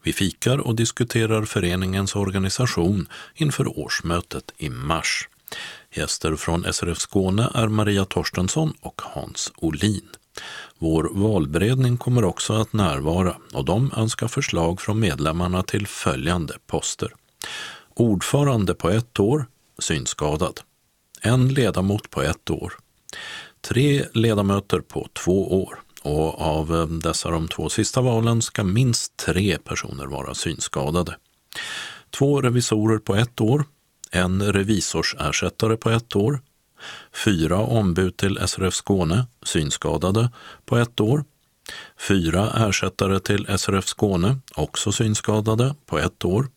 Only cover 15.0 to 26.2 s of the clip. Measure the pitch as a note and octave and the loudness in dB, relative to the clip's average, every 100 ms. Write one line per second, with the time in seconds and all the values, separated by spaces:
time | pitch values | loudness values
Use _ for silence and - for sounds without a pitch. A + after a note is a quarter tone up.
15 | G#2 C2 D2+ E2 F2+ F#2 F#2 G#2 G#2 - | 0 0 -2 0 0 0 0 -4 -4 -4
16 | - C3 B2+ F2 D#2 - - D#2+ - - | -2 0 0 -2 -2 -10 -4 -4 -4 -6
17 | - - _ _ - - - - _ - | -8 -8 _ _ -12 -10 -12 -16 _ 0
18 | A#2+ F#2+ - C#3 C#3+ A#2 F2+ E2+ E2 G#2+ | 2 2 0 2 2 2 0 0 2 0
19 | A#2+ - G2+ D3+ C3+ _ _ - - D#2+ | 0 0 2 2 -4 _ _ -10 -4 -2
20 | B1+ - D2+ D2+ D#2 - - _ _ _ | -4 -4 -2 0 -2 -4 -20 _ _ _
21 | _ - G#2+ B2+ B2+ C3+ A2 F2+ F#2+ G2+ | _ -4 2 4 4 4 2 2 2 0
22 | - - C#2+ - - D2 F2+ - _ _ | -2 -2 -2 -2 -4 -4 -4 -12 _ _
23 | - - - - - _ - A2 C#3+ C#3 | -18 -16 -14 -14 -16 _ -2 2 4 2
24 | - A2+ A2+ G#2 G2 G2+ - F2+ - - | 0 2 2 4 2 0 0 -4 -2 -8
25 | - - - G2 F#2 F#2+ F2 - - - | -8 -4 2 2 2 0 0 -10 -20 -10
26 | C#2+ D2+ | -2 0